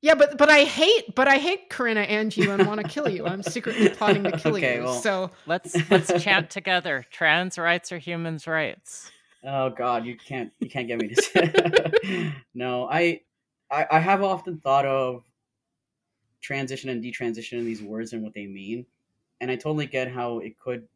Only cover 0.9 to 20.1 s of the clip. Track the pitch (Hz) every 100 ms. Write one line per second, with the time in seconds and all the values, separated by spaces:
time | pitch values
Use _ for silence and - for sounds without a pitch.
0.9 | 453 - 208 269 277 302 381 - - 247
1.9 | 220 202 214 214 - 202 196 190 208 208
2.9 | - 285 185 165 190 196 240 226 220 214
3.9 | - 208 202 196 160 160 190 139 120 123
4.9 | 123 220 190 185 - - 175 - 175 160
5.9 | 190 160 175 165 196 - - 190 185 175
6.9 | 135 123 - 165 156 185 175 170 175 -
7.9 | 175 156 170 165 160 151 160 143 - -
8.9 | - - _ _ _ 131 139 131 - 123
9.9 | 120 117 120 - 131 120 _ 127 135 120
10.9 | 120 107 117 - - 170 240 175 381 165
11.9 | 202 196 185 160 143 _ 127 123 123 123
12.9 | 156 170 - _ _ _ _ _ 139 156
13.9 | 156 170 196 196 185 185 165 139 135 139
14.9 | 135 127 123 _ _ _ _ _ _ _
15.9 | _ _ _ _ _ - 139 131 131 131
16.9 | 123 117 117 123 113 113 120 117 113 104
17.9 | 110 113 117 107 104 101 98 98 117 123
18.9 | _ _ _ _ _ 123 127 156 151 143
19.9 | 135 127